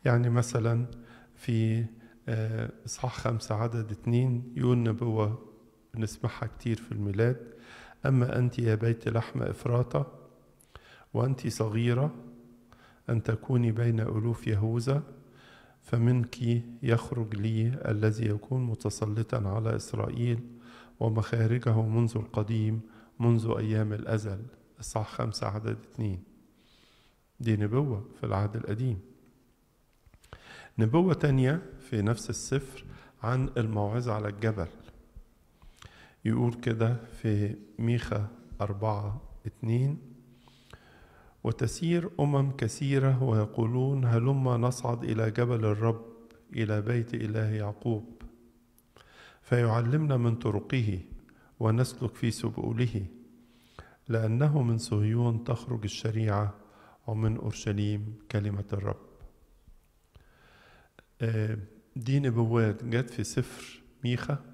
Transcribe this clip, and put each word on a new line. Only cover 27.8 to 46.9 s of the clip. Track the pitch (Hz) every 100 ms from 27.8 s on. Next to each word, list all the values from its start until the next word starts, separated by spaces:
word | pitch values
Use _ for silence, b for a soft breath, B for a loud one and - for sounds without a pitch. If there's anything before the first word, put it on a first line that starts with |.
| 147 104 113 -
في | 117
العهد | 98 104 110
القديم. | - 110 127 101 - - - _ _ _ _ _ _ _ _ - B B B B B -
نبوة | 110 156 185
تانية | 156 151 131 127 165 - -
في | - -
نفس | 101 120 -
السفر | - - 135 - - - B B B
عن | 110 127 131 -
الموعظة | 110 107 101 113 123
على | 107 107
الجبل. | 101 113 104 85 - - - - - - _ _ _ B B B B B B
يقول | 110 117 120
كده | 117 - 113 113
في | 120 - - 113 104 104 - - -
ميخا | 117 120 - 104 104 - - -
أربعة | 104 101 110 104 104 110 - - 113
اتنين: | - 113 117 135 151 - - - B B B B B B B B B B B
"وتسير | 117 110 113 - 165 170 170 -
أمم | 147 139 139
كثيرة | 135 110 - 139 139 135 127
ويقولون: | 131 110 107 - 113 123 131 139
هلم | 123 117 123 139 131
نصعد | 120 120 123 120 120
إلى | 120 110 110
جبل | 107 120 120
الرب، | 110 104 113 113 - - - - _
إلى | - 107 107
بيت | 107